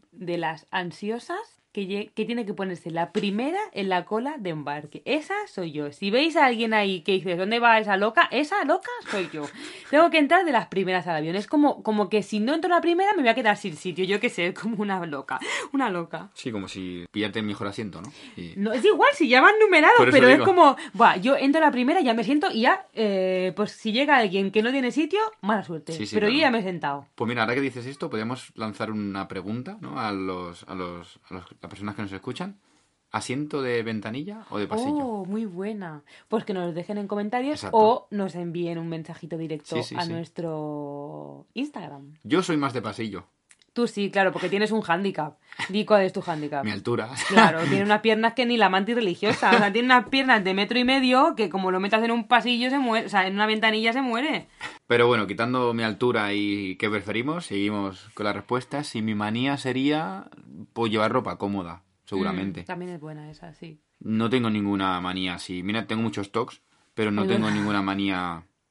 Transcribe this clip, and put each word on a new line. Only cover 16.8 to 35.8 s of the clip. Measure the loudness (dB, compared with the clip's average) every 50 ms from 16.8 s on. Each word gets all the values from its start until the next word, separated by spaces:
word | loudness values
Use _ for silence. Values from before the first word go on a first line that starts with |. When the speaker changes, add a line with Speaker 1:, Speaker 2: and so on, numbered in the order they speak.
| -8 -8 -8 -10 -12 -8
Speaker 2:
pillarte | -4 -4 -4 -2 -2 -4
el | -4
mejor | -4 -4 -6 -6
asiento, | -8 -8 -8 -10 -10 -10 -14
¿no? | -16 -16 -18 -20 -20 -18 -16
Y | -14 -14 -10 -6
Speaker 1:
No, | -4 -2 -2
es | 0 2 4
igual, | 4 4 6 6 4 4
si | 4 2 6
ya | 6 8
van | 8 8 8 8
numerados, | 6 6 6 6 8 8 8 8
Speaker 2:
Por | 8 8
eso | 8
Speaker 1:
pero | 8 10 10
es | 8 8
Speaker 2:
digo. | 6
Speaker 1:
como, | 4 6 8 8 8 6 4 -4 -6
"Buah, | 2 6 6 6 6
yo | 4 2 2 2
entro | 4 4 2 4 4
la | 4 4
primera, | 4 2 2 2 2 2
ya | 2 2 2
me | 0
siento | 0 0 0 2 2 0
y | 0 2
ya, | 4 4 2 2 -2 _ -4
eh, | -2 0 0 0 0 0 0 0 0 -2 -2 -2
pues | -2 -4 -4
si | -4 -6 -4 -2
llega | 0 0 2 4 4 4
alguien | 4 4 2 0 0 2
que | 2 2
no | 2 2
tiene | 0 0 -2 -2
sitio, | 0 0 -2 0 0 0 -2 -2 -4 -6
mala | -2 -2 -2 -2 -2
suerte". | -6 -10 -10 -8 -8
Speaker 2:
Sí, | -8 -6 -6
sí, | -2 0
Speaker 1:
Pero | 2 2 2
Speaker 2:
claro. | 2
Speaker 1:
yo | 4
ya | 4 4
me | 2 2
he |
sentado. | -2 -4 -6 -4 -4 -4 -4 -4 -8 _ _
Speaker 2:
Pues | -4 -4 -2
mira, | 0 0
ahora | 0 0 2
que | 0
dices | 0 -2 -4 -6 -12
esto, | -12 -10 -8 -8 -6
podríamos | -4 -4 -4 -4 -6 -8 -10 -14 -10
lanzar | -8 -8 -8 -6 -6 -6 -4
una | -4 -4 -4 -4 -4 -6 -8
pregunta, | -8 -8 -10 -8 -6 -6 -6 -8 -10 -12 -14
¿no? | -12 -10 -8 -6
A | -4 -4
los, | -4 -4 -4 -4 -6 -6 -8 -10 -12 -14 -14 -12
a | -10
los, | -8 -8 -8 -10 -12 -16 -18 -20 _ _ -16
a | -16
los, | -16 -16 -16 -20 _ -18
las | -16
personas | -14 -10 -10 -10 -8
que | -8
nos | -8 -8
escuchan. | -10 -10 -10 -10 -10 -8 -10 -10 -12 _ _ _ _ _ _ _ _ _ _ _
¿Asiento | -8 -6 -4 -4 -6 -6 -6 -6 -6 -4
de | -4 -2 -2 -2
ventanilla | -2 -4 -6 -6 -6 -8 -8 -8 -10 -12 -14 -16 -14 -10
o | -6 -6
de | -4
pasillo? | -4 -4 -4 -2 -2 -2 -4
Speaker 1:
Oh, | -4 -4 -6 -8 -6
muy | -6 -6 -6 -6
buena. | -6 -6 -8 -8 -8 -8 -8